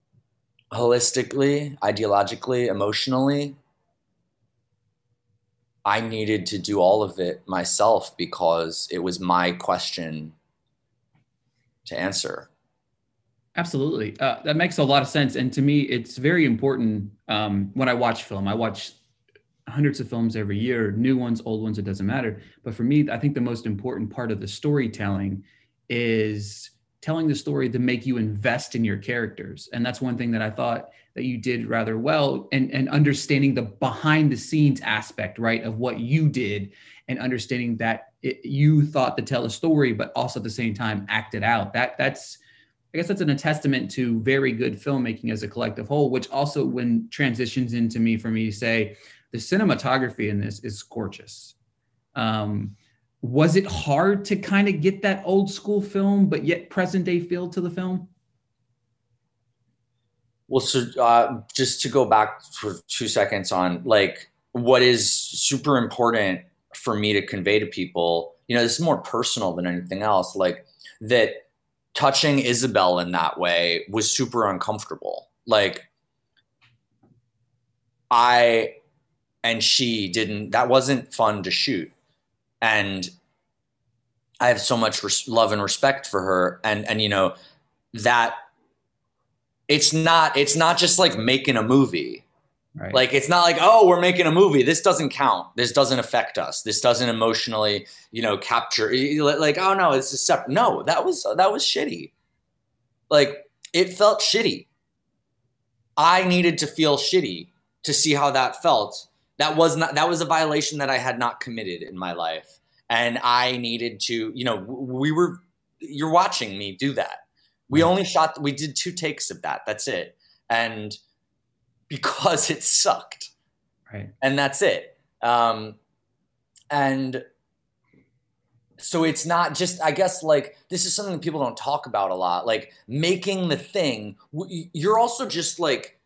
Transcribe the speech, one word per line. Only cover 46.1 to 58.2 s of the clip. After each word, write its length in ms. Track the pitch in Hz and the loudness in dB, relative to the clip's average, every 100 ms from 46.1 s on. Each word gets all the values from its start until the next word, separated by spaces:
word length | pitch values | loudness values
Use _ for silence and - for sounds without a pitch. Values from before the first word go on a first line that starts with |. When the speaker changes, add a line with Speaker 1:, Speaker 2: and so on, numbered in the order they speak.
Speaker 2:
which 180 | 127 120 | 0 -4
also 340 | 135 147 147 | -2 -2 -2
when 420 | 131 123 120 117 113 | -2 -2 0 0 -2
transitions 640 | - 139 117 120 131 123 | -2 -2 0 -4 -4 -4
into 260 | 120 113 117 | -2 -2 0
me, 160 | 113 110 | 0 0
for 120 | 113 | -2
me 160 | 110 110 | -2 -2
to 60 | |
say, 440 | 104 120 113 104 104 - - _ | -4 -2 0 -2 -6 -20 -20 _
the 80 | 117 | -12
cinematography 920 | - 190 208 120 131 131 127 - 107 | -2 0 2 0 0 0 0 -2 -2
in 100 | 101 | -2
this 200 | 107 101 | -4 -8
is 220 | 117 104 | -10 -12
gorgeous. 720 | - - 104 - - - - _ _ _ _ _ _ - | -12 -10 -10 -10 -20 -20 -20 _ _ _ _ _ _ -4
Um, 580 | 113 110 104 104 101 - _ _ _ _ | -2 -2 -2 -4 -6 -10 _ _ _ _
was 360 | 117 127 156 180 | -2 2 4 4
it 100 | 196 | 0
hard 580 | - - 143 185 202 202 | -4 0 2 2 2 0
to 100 | 196 | -4
kinda 340 | - 196 202 | 0 2 2
get 280 | 170 170 190 | 2 0 0
that 200 | 208 196 | -2 -2
old 260 | - 190 196 | 2 2 2
school 300 | - - 208 | -2 -2 -2
film, 480 | 196 196 196 202 190 | -2 0 2 4 4
but 160 | 156 | 2
yet 260 | 147 175 - | 0 -2 -4
present 340 | - 180 185 | -4 -2 0
day 160 | 175 175 | 0 -2
feel 280 | 170 175 175 | -2 -4 -4
to 100 | 185 | -6
the 100 | 175 | -6
film? 380 | 170 185 185 - _ | -6 -4 -6 -8 _